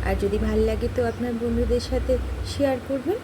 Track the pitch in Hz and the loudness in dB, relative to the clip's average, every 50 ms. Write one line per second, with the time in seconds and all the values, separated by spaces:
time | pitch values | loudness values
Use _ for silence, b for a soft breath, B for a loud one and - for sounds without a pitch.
0 | - 190 190 190 202 196 202 214 214 220 214 214 220 220 220 214 233 233 - 254 | 0 0 0 2 2 0 2 2 0 2 2 4 2 2 2 0 -2 -2 0 0
1 | 240 233 226 - 233 247 240 226 233 240 233 233 240 233 240 247 - - 262 254 | 0 0 0 -2 -4 -4 -2 -2 -2 0 0 0 2 2 2 0 0 0 -2 -2
2 | - - 262 240 - - - - - - - - 277 277 262 247 - - 269 269 | 2 2 0 0 0 -2 -4 -4 -6 -6 -2 0 2 2 2 0 -2 -4 -4 -2
3 | 247 285 381 494 | 0 -2 -2 -2